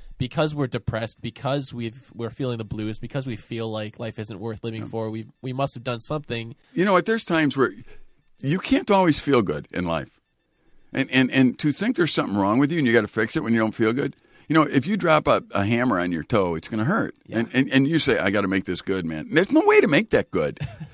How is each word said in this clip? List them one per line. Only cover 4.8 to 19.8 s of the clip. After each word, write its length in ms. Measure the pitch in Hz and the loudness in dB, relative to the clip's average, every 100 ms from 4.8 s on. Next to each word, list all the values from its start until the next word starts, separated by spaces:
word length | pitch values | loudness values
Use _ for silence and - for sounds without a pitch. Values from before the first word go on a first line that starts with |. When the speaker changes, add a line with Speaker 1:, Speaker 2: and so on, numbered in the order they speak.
Speaker 2:
Yeah. 80 | 107 | -8
Speaker 1:
for, 200 | 110 110 | -6 -6
we, 180 | 110 110 - | -8 -12 -12
we 120 | 131 | -8
must 220 | 127 135 123 | -4 -4 -4
have 80 | |
done 180 | 123 117 | -8 -6
something. 540 | - 151 - 117 113 - _ | -6 -6 -6 -8 -8 -14 _
Speaker 2:
You 100 | - | 0
know 80 | 202 | 4
what? 140 | 180 170 | 4 2
There's 180 | 220 | -2
times 320 | - 165 151 131 | 0 2 2 2
where 160 | 113 104 - - - _ _ _ | 0 0 -16 -18 -20 _ _ _
you 180 | 139 185 | -4 -2
can't 320 | - 269 381 | 0 0 4
always 260 | 196 180 143 | 4 4 2
feel 240 | 143 127 | 4 2
good 260 | 95 76 - | 2 -2 -6
in 120 | - 87 | -6 -2
life. 340 | 80 64 _ _ _ _ _ _ - _ | -4 -6 _ _ _ _ _ _ -20 _
And, 160 | - 135 | -4 0
and, 220 | 127 127 | 2 2
and 260 | 131 127 - | 4 2 2
to 120 | 151 | -2
think 240 | 135 214 254 | 0 -2 0
there's 180 | 165 | 0
something 240 | - - 101 | 0 0 2
wrong 220 | 98 120 | 2 4
with 100 | 143 | 2
you 100 | 170 | 2
and 60 | 127 | 4
you 60 | |
gotta 160 | 117 104 | 4 4
fix 300 | 110 110 156 | 0 -2 -2
it 60 | |
when 100 | 113 | 0
you 60 | 113 | 2
don't 140 | 110 | 2
feel 200 | 101 110 | 2 0
good, 220 | 123 139 - _ _ - | 0 -4 -8 _ _ 0
you 60 | 156 | 2
know, 80 | |
if 220 | 147 143 135 | 4 2 0
you 120 | 208 | 0
drop 280 | 170 151 139 | 2 2 4
a, 160 | 107 - | 2 0
a 120 | 101 | -2
hammer 360 | 98 120 127 92 | 0 2 2 0
on 120 | 87 | 0
your 120 | 82 | -4
toe, 320 | 76 113 90 82 | 0 0 2 -2
it's 120 | - | -4
gonna 160 | 110 | -4
hurt. 320 | 120 214 104 - - | 0 0 -2 -8 -6
Speaker 1:
Yeah. 140 | 110 | -4
Speaker 2:
And, 100 | 113 | 0
and, 180 | 127 139 | 0 2
and 160 | 131 139 | 2 2
you 100 | 165 | 2
say, 200 | - 101 | 2 2
"I 120 | 92 | 2
gotta 180 | 101 98 | 0 2
make 180 | 95 92 | 0 -2
this 160 | 87 | -6
good, 240 | - 95 82 | -4 -4 -4
man." 240 | 78 - | -6 -2
There's 200 | 151 196 | 0 2
no 100 | 311 | 2
way 160 | 403 | 4
to 80 | 427 | 6